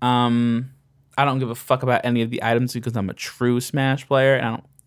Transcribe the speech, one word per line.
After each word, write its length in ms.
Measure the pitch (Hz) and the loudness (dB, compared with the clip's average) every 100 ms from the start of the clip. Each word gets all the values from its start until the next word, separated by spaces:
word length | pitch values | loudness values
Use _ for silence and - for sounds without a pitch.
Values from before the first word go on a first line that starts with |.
Um, 720 | 123 123 120 120 120 117 131 - _ _ _ - | 0 2 2 2 0 -2 -6 -16 _ _ _ -2
I 80 | 143 | 0
don't 140 | 131 | 0
give 100 | 123 | -4
a 60 | 120 | -8
fuck 260 | - 131 | -2 0
about 240 | 127 123 123 | 2 0 2
any 160 | 120 | 0
of 80 | 117 | 0
the 140 | 120 | -2
items 300 | 113 117 123 | 0 0 0
because 220 | 120 117 113 | -4 -6 -4
I'm 140 | 98 | -6
a 40 | - | -8
true 440 | - - 123 123 | -12 -2 0 0
Smash 460 | - 143 135 135 - | 0 0 0 0 0
player 280 | 135 135 131 | 2 4 2
and 100 | 117 | 0
I 40 | |
don't 140 | 113 - _ | -6 -10 _